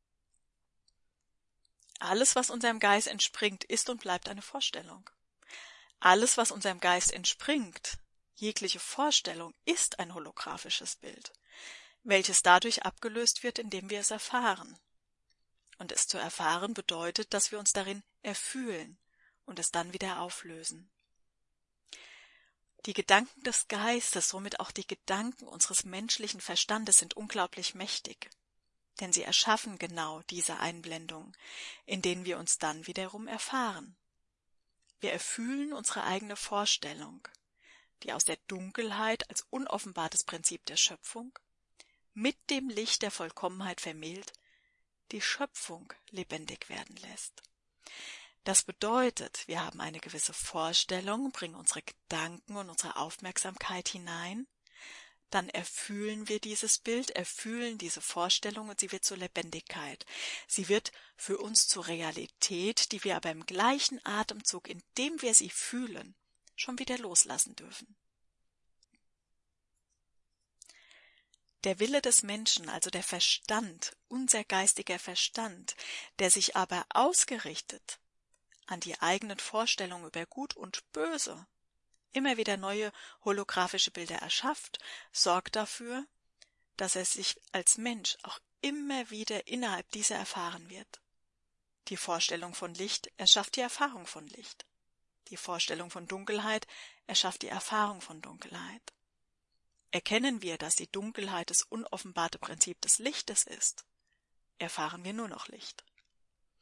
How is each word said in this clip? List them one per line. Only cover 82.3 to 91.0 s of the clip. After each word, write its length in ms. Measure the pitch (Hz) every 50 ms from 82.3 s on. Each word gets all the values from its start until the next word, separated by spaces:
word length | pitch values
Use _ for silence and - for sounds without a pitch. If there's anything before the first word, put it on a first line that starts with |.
| 254
wieder 200 | 226 214 208 202
neue 360 | 196 190 196 202 214 214 208 - - - - - - -
holographische 640 | 208 202 202 196 - - 185 180 180 - 185 - -
Bilder 240 | - 175 170 - 165
erschafft, 640 | - - 156 - - - 262 302 - - - - - - - - - - -
sorgt 460 | - - - 190 175 185 - - -
dafür, 500 | 214 214 - - - 240 233 247 262 285 - _ _ _ _ _ _ - _ _ _ _ _ _
dass 180 | - 196 185 -
er 100 | 185 180
sich 360 | - - 190 190 - - - - -
als 280 | - 190 175 - - -
Mensch 380 | 226 240 233 214 185 - - -
auch 160 | - - - - - _ _ _
immer 500 | - 285 285 302 285 277 269 262 240 226
wieder 380 | 220 214 214 - 214 196 - -
innerhalb 420 | - 247 247 220 190 175 - -
dieser 240 | - 214 214 - 220
erfahren 560 | 196 196 - - 196 175 170 180 175 165 175
wird. 300 | 185 196 214 - - -